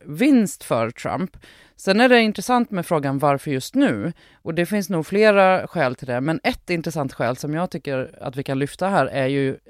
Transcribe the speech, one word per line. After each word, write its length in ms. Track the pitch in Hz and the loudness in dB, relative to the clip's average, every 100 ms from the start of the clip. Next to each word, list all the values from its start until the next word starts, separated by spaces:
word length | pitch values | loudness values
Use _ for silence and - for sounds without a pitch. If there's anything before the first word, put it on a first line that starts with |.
| - | -10
vinst 580 | 151 269 262 190 - | 0 4 4 2 -2
för 260 | - 127 113 | -4 -2 -2
Trump. 480 | - - 131 180 - - - _ - | -4 -8 -6 -6 -10 -20 -20 _ -6
Sen 240 | - 202 | 0 4
är 100 | 254 | 6
det 120 | 240 | 6
intressant 500 | 220 208 190 247 233 | 4 0 -2 0 0
med 140 | 190 165 | -4 -2
frågan 340 | 165 139 135 | -2 0 0
varför 320 | 147 139 - | 2 0 -2
just 240 | 131 - 262 | -6 -4 0
nu. 380 | 277 110 107 - _ _ | 0 0 -4 -8 _ _
Och 120 | - | -6
det 120 | 165 175 | -2 -2
finns 240 | 208 185 | -2 -2
nog 160 | 175 151 | -4 -2
flera 600 | 202 214 202 190 185 - | 2 4 6 6 4 0
skäl 280 | 180 131 127 | -2 -2 -2
till 120 | 131 | -4
det. 140 | 123 | -4
Men 180 | 139 160 | -2 -2
ett 260 | 233 - - | -4 -6 -4
intressant 440 | 170 165 160 131 | -4 -4 -4 -6
skäl 220 | - 120 127 | -4 -4 -4
som 180 | 147 | -4
jag 180 | 151 180 | -4 -4
tycker 440 | 165 143 131 123 - | -6 -6 -6 -6 -10
att 140 | - 131 | -10 -8
vi 80 | |
kan 160 | 131 135 | -6 -4
lyfta 280 | 139 - 185 | -4 -4 -2
här 180 | 190 135 | 0 0
är 220 | 139 131 | 0 -2
ju, 300 | 139 135 - _ | 0 -2 -4 _